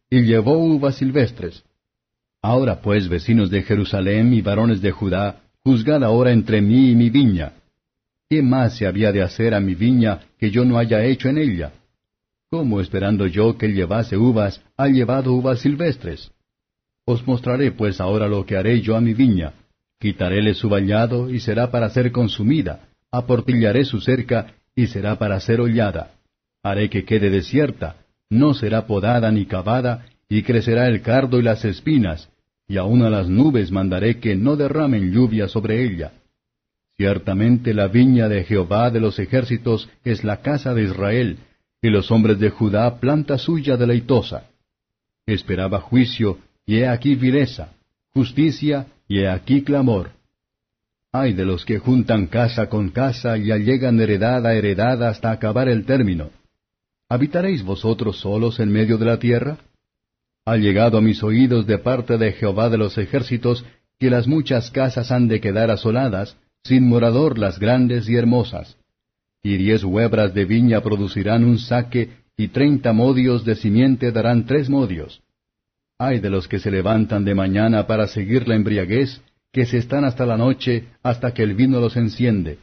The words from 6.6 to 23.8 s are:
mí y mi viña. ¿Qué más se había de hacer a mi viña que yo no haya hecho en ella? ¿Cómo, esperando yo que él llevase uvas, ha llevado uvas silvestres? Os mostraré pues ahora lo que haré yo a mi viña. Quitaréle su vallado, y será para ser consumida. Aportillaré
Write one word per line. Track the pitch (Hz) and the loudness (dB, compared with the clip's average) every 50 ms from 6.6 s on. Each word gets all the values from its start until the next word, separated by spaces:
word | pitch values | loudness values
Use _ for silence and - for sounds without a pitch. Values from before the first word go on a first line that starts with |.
mí | 101 104 117 131 135 127 | 4 4 4 6 6 6
y | 117 | 6
mi | 117 120 113 | 4 4 4
viña. | 117 143 139 110 95 82 73 - - _ _ _ _ _ _ _ _ _ _ _ _ _ _ _ | 4 4 4 4 2 0 -4 -8 -12 _ _ _ _ _ _ _ _ _ _ _ _ _ _ _
¿Qué | 156 156 139 | 0 2 2
más | 123 127 131 123 110 - | 2 2 2 2 0 0
se | - 107 | -2 -2
había | 92 90 101 110 104 | -2 0 0 0 2
de | 98 98 92 | 2 2 0
hacer | 85 - - 113 117 110 | -2 -2 -2 -2 0 0
a | 101 | 0
mi | 98 95 90 | 0 -2 -2
viña | 82 110 123 131 123 113 107 95 - - _ _ | 0 2 2 4 4 2 2 0 -4 -10 _ _
que | _ 113 104 | _ -4 -2
yo | 98 123 123 | 0 2 2
no | 127 120 | 2 2
haya | 117 117 113 113 107 110 | 2 0 2 0 0 2
hecho | 131 131 - - | 0 0 0 -2
en | 127 143 156 | -2 0 0
ella? | 156 131 95 85 76 71 - _ _ _ _ _ _ _ _ _ _ _ _ _ _ _ | 0 -2 -2 -4 -6 -10 -12 _ _ _ _ _ _ _ _ _ _ _ _ _ _ _
¿Cómo, | 160 165 151 120 104 98 | -6 -4 -2 -2 -2 -2
esperando | 90 - - 95 98 101 107 98 98 | -4 -4 -4 -4 -2 0 0 0 0
yo | 92 85 104 107 117 113 | -2 0 2 0 0 0
que | 117 110 | 0 -2
él | 107 101 | -2 0
llevase | 95 90 82 104 117 113 - 101 | -2 -2 -2 -2 -4 -2 -2 0
uvas, | 101 117 127 113 110 101 98 - - _ _ _ | 2 2 2 2 2 0 -2 -4 -8 _ _ _
ha | - 139 139 | -2 0 2
llevado | 131 127 120 113 127 135 131 127 123 | 2 2 2 2 0 -2 0 0 0
uvas | 127 127 131 131 123 | 0 0 -2 -2 0
silvestres? | - 139 147 143 170 160 120 - - 85 - - - - _ _ _ _ _ _ _ _ _ _ _ _ _ _ _ | 0 -2 -2 0 -2 -4 -4 -4 -8 -12 -12 -12 -16 -20 _ _ _ _ _ _ _ _ _ _ _ _ _ _ _
Os | 123 120 117 123 | -4 -4 -2 -2
mostraré | 135 123 120 - 127 123 131 143 113 | -2 -4 -2 -2 -4 -2 0 0 -2
pues | - - 107 104 95 - | -2 -2 -2 -2 -2 -2
ahora | 92 95 104 107 107 | -2 -2 0 0 0
lo | 101 104 98 92 | 0 -2 -2 -2
que | - 104 | -2 -2
haré | 95 95 110 120 113 | -2 0 2 0 2
yo | 92 107 110 | 2 0 0
a | 113 | 2
mi | 120 113 107 | 2 0 2
viña. | 117 135 123 98 87 78 71 - - _ _ _ _ _ _ _ _ | 2 2 4 2 2 -2 -4 -10 -16 _ _ _ _ _ _ _ _
Quitaréle | - 104 92 - 95 90 92 104 107 107 101 | -6 -6 -4 -2 -2 -2 0 0 0 0 0
su | - - 104 | 0 -2 0
vallado, | 101 98 98 98 104 110 117 110 123 120 123 127 | 0 0 0 0 0 0 0 0 -2 -4 -4 -4
y | 127 113 | -6 -6
será | - 117 104 117 123 120 | -4 -2 -2 -2 -2 -2
para | - 120 113 104 | -2 -2 -2 -2
ser | - 127 123 120 | 0 0 -2 0
consumida. | 120 123 117 98 - - 104 117 156 156 101 80 76 - - _ _ _ _ _ | 0 0 -2 -2 -2 -2 0 0 2 0 0 -4 -8 -12 -16 _ _ _ _ _
Aportillaré | 123 123 120 127 123 113 - 131 123 117 113 104 104 135 | -8 -6 -2 0 -2 0 0 0 0 2 2 2 2 0